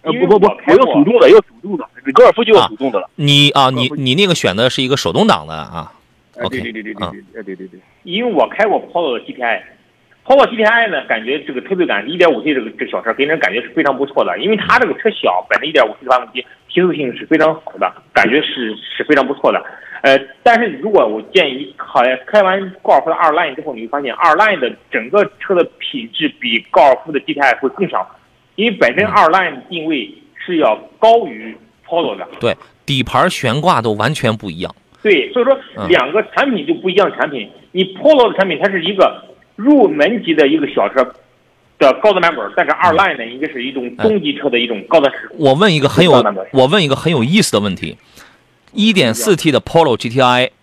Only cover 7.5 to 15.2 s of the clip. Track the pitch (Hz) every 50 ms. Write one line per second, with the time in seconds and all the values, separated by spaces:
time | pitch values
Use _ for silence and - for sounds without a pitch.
7.5 | 95 87 95 95 - 90 _ _ _ _ _ 190 170 208 233 247 208 151 120 107
8.5 | - - 202 220 180 135 - - - 170 175 151 123 110 - - 127 - 123 117
9.5 | 110 95 - - - _ _ _ _ _ _ _ _ _ _ - 262 285 254 -
10.5 | - 220 220 214 226 233 233 214 175 143 123 - - 113 110 113 135 156 - -
11.5 | 143 123 - - 196 180 175 139 113 101 101 123 160 180 175 170 143 110 104 151
12.5 | 151 131 107 113 107 - 127 104 - 98 - 113 113 - 135 147 156 156 - -
13.5 | - 233 - - - 170 147 143 135 123 143 139 - 143 113 98 87 92 127 190
14.5 | 220 202 - - 220 247 254 190 - - - - 196 -